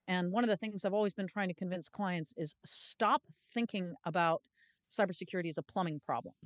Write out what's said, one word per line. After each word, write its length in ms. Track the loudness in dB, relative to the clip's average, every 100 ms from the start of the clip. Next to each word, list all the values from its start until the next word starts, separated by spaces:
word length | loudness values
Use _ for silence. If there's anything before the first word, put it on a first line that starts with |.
| -2
And 240 | 0 2
one 120 | 2 2
of 40 |
the 80 | 2
things 280 | 0 -2 0
I've 80 | 2
always 180 | 2
been 140 | 0 -4
trying 220 | -2 -2
to 40 |
convince 360 | -2 -4 -4 -6
clients 440 | -4 -2 -2 -4 -6
is 180 | -6 -6 -12
stop 560 | -10 -10 0 4 4 0 -20 -8
thinking 400 | -4 -2 -2 -4 -4 0
about 360 | 4 4 4 -2 _ _ _ _
cybersecurity 580 | 0 2 0 -4 -2 -2
is 100 | -4
a 60 |
plumbing 380 | -4 -2 0 -2 -2
problem. 280 | -4 -4 -16